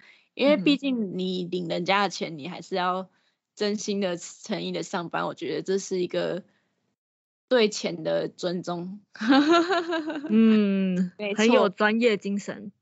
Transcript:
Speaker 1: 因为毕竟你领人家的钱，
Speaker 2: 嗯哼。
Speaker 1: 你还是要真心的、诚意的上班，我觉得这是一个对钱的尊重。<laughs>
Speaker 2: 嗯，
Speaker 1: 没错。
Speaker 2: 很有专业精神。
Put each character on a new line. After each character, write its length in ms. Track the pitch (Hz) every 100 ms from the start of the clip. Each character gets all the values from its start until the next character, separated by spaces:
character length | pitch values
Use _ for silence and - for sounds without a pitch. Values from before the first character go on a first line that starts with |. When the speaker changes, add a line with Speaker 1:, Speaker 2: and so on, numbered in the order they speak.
| - _ _
Speaker 1:
因 140 | - 269
为 80 | 294
毕 220 | 185 277
竟 400 | 277 247 196 175
你 260 | 185 185
领 240 | 175 180 170
人 160 | 175
家 200 | 175 196
的 60 | 196
钱， 220 | - 180
Speaker 2:
嗯 40 | 160
哼。 20 |
Speaker 1:
你 100 | 151
还 140 | 170
是 140 | 170 185
要 340 | 180 185 185 _ _ _ _
真 220 | - 208 208
心 240 | 214 202
的、 160 | 190 175
诚 480 | - - - 185
意 80 | 180
的 100 | 180
上 280 | 170 190 170
班， 160 | 170 170
我 60 |
觉 200 | 131 - 151
得 60 |
这 160 | 170 196
是 220 | - 185
一 80 | 180
个 360 | 175 170 170 - _ _ _ _ _ _ _ _ _ _
对 180 | 254 214
钱 340 | - 190 165
的 280 | 160 165 156
尊 340 | - 180 175
重。 380 | 170 175 180 208 _
<laughs> 1160 | - 220 269 294 339 339 359 339 330 311 302 294
Speaker 2:
嗯， 840 | 214 226 214 202 196 190 180 180 -
Speaker 1:
没 160 | 208 214
错。 20 |
Speaker 2:
很 140 | 226
有 160 | 240 202
专 320 | - 214 226
业 160 | 247 202
精 240 | 196 202
神。 320 | - - 202 -